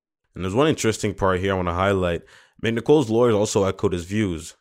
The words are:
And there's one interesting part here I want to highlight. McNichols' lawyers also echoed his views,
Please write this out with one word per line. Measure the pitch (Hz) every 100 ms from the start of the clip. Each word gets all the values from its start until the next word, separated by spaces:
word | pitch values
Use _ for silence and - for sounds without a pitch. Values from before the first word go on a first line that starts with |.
| _ _ _
And | - 92
there's | 107
one | 156
interesting | 127 113 107 107
part | 95 98 92
here | 98
I | 95
want | 87
to |
highlight. | 87 98 98 90 82 - - _ _
McNichols' | 113 117 117 156 113
lawyers | 113 123 151
also | 110 110 98
echoed | - 101
his | 87 85
views, | 104 101 80 80 -